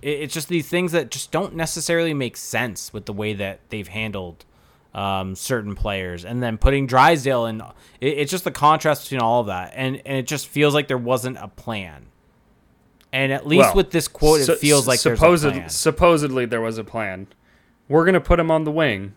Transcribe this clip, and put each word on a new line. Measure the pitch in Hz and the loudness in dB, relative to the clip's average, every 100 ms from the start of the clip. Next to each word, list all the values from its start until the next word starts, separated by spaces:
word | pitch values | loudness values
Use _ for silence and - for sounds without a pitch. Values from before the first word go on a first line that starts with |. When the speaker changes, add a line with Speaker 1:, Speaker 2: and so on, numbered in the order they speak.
Speaker 1:
it, | 139 147 | -6 -6
it's | 151 | -6
just | 165 147 | -8 -4
these | 170 139 | -4 -2
things | 175 180 | -2 -2
that | 170 123 | -2 -4
just | - - | -8 -6
don't | 160 180 | -4 -4
necessarily | 165 160 170 151 170 165 | -6 -6 -6 -2 -2 0
make | 143 123 - | -2 -6 -8
sense | - 113 123 92 - | -8 -4 -4 -8 -12
with | 107 | -12
the | 98 | -10
way | 101 107 | -6 -6
that | 101 98 95 _ | -4 -6 -8 _
they've | 110 90 | -12 -10
handled, | 107 110 98 90 82 _ _ _ _ _ | -8 -8 -8 -12 -16 _ _ _ _ _
um, | - 98 95 95 92 | -8 -4 -4 -4 -8
certain | - 123 104 | -6 -4 -6
players. | 98 107 98 92 87 | -6 -6 -4 -6 -10
And | 87 120 | -8 -6
then | 123 110 | -4 0
putting | 135 139 135 | 2 2 2
Drysdale | 127 143 165 131 127 | 4 6 4 2 0
in, | 113 110 - - _ _ | -2 -6 -12 -20 _ _
it, | 131 147 | -4 -2
it's | 143 | -2
just | 185 | -4
the | 175 | -6
contrast | - 147 156 156 143 | 2 4 4 2 -2
between | - 135 | -2 -2
all | 113 120 | 0 2
of | 104 | 0
that. | 92 92 - | -4 -8 -6
And, | 131 139 - | -6 -6 -6
and | 135 | -6
it | 123 | -4
just | 151 - | -6 -4
feels | 143 147 | 0 2
like | 147 147 | 2 0
there | 127 | -2
wasn't | 120 127 127 123 | 0 -2 -2 -10
a | 101 | -14
plan. | - - 110 90 71 57 _ _ _ _ _ _ _ _ _ _ | -14 -10 -10 -10 -16 -20 _ _ _ _ _ _ _ _ _ _
And | 135 135 | -2 -2
at | 135 - | -2 2
least | 165 110 | 6 6
Speaker 2:
Well, | 90 | 4
Speaker 1:
with | - | 2
this | 165 - | 0 -4
quote, | - 151 156 | 2 4 6
it | |
Speaker 2:
su-, | 135 156 | 4 2
Speaker 1:
feels | 147 147 131 | 4 4 4
like | 127 | 2
there's | 131 117 | 2 4
a | |
Speaker 2:
supposed-, | 160 175 | 6 6
Speaker 1:
plan. | 147 135 82 | 2 -2 -4
Speaker 2:
supposedly | - 160 151 175 165 147 131 | -2 0 4 4 4 2 -2
there | 120 117 | -2 -2
was | 113 113 | -4 -6
a | |
plan. | 107 117 104 92 98 _ _ _ _ _ - | -8 -8 -6 -8 -12 _ _ _ _ _ 0
We're | 151 | 2
gonna | 170 185 | 4 2
put | - 175 | 4 2
him | 165 | 4
on | 160 | 2
the | 156 | 0
wing, | 151 151 101 98 | 0 0 0 -6